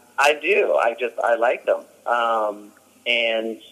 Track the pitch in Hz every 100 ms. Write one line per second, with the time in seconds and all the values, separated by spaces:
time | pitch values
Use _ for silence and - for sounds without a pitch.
0 | _ - 139 151 156 214 117 73 110 117
1 | 120 - 110 113 117 - - - - -
2 | - 120 117 113 107 104 104 - _ _
3 | 123 120 117 113 113 113 -